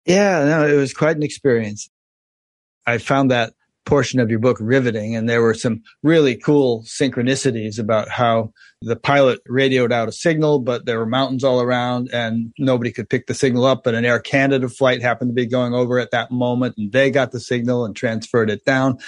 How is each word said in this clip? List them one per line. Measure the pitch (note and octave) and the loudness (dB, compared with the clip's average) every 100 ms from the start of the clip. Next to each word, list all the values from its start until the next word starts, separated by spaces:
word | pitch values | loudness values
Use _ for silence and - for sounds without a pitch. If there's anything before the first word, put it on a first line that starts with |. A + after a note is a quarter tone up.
Yeah, | - F#3+ G3+ E3+ | 2 4 4 2
no, | C#3+ D#3+ D3 | 2 2 2
it | C#3+ | 2
was | C3+ | 0
quite | - D#3 D#3 | 0 0 0
an | |
experience. | D3 - C#3 A#2 G#2+ G#2 - _ _ _ _ _ _ _ _ _ A#2+ | -4 -2 0 2 -2 -10 -16 _ _ _ _ _ _ _ _ _ -4
I | A#2 | -4
found | - C#3 C3+ | 0 2 2
that | B2 A2+ _ _ _ - | 2 -2 _ _ _ 0
portion | C#3+ B2 B2+ | 0 2 0
of | A2 | 0
your | A2+ | 2
book | B2+ A2+ | 0 0
riveting, | A2 C3+ B2 A2 G#2+ A2+ | 0 2 2 -2 -4 -4
and | A#2 | 0
there | A#2 | 2
were | A2+ | 2
some | A2+ B2 A2+ - _ | 0 -2 -4 -10 _
really | D3 E3 C#3 A#2 | 2 4 4 0
cool | - D3 B2+ A2+ | 2 2 2 -2
synchronicities | A2+ - C#3 B2 B2 C3+ C3+ A2+ G#2+ A2 | -6 -4 -2 0 -2 0 -2 -2 -6 -6
about | G#2+ A2 - | -2 -2 -2
how | - A#2+ A2+ A2 _ - _ | -2 0 0 -2 _ -20 _
the | A2+ A#2 | -8 -4
pilot | - C#3+ C3 G#2+ - | 2 4 4 0 -4
radioed | B2+ C3+ C3 A#2+ | 0 2 2 2
out | A#2+ A2 | 0 -2
a | |
signal, | - E3+ D#3 D3+ C#3+ | -2 -2 2 2 2
but | B2 A#2+ | 0 -4
there | B2 A2+ | -4 -4
were | A2+ | -2
mountains | B2+ C3 C3 | -2 -2 0
all | C3+ B2+ | 0 0
around | B2 B2 B2 B2 B2+ | 0 -2 -2 -4 -4
and | A#2+ A2+ A#2 A2+ - | -4 -2 -4 -6 -4
nobody | C3 B2 A#2+ | 0 0 -2
could | - G#2+ | -6 -4
pick | B2+ - | -4 -4
the | |
signal | B2+ C3+ A#2+ | -2 0 2
up. | C3 B2+ | 2 0
But | B2 | 0
an | A2+ | 0
Air | A#2+ A#2 | 0 0
Canada | - C#3 C#3 C3+ B2 | 0 0 2 0 -2
flight | - C3 B2 | 0 0 2
happened | A#2+ A#2 B2 | -2 -2 -2
to | |
be | A#2+ A#2+ | -2 -2
going | B2+ A#2+ | -2 0
over | B2 A#2+ B2 | 0 0 0
at | A#2 | 0
that | A#2+ A2+ | -4 -4
moment, | B2 B2 B2 B2 A2 | -2 -2 0 -2 -4
and | G2+ | -2
they | B2+ C3+ | 2 2
got | C3+ B2 | 2 -2
the | A#2 | -6
signal | - B2 A#2+ B2 | -4 -4 -2 -2
and | A2+ - | -4 -4
transferred | A#2+ A2+ - A#2 G#2+ | -6 -6 -2 0 0
it | G2+ | 0
down. | - C3 C3+ B2+ | 0 2 2 -2